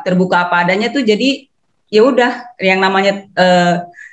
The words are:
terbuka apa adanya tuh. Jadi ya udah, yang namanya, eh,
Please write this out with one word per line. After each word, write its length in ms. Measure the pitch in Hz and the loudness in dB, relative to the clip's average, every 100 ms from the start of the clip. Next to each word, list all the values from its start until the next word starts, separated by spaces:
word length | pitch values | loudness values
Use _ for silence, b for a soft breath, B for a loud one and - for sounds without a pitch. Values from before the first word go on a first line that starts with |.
| 185 | -4
terbuka 400 | 180 180 180 175 | -2 0 0 0
apa 140 | 175 | 0
adanya 300 | 175 190 233 | 0 -2 -2
tuh. 80 | 285 | -2
Jadi 480 | 220 208 262 269 _ _ _ _ - | -2 0 0 -4 _ _ _ _ -2
ya 160 | 208 254 | 2 2
udah, 480 | 247 240 240 - - | 2 0 -2 -12 -6
yang 160 | 190 185 | -2 0
namanya, 480 | 190 190 196 196 - | 0 0 0 -2 -4
eh, 420 | - 185 180 175 175 - B B | 0 2 4 2 -2 -6 B B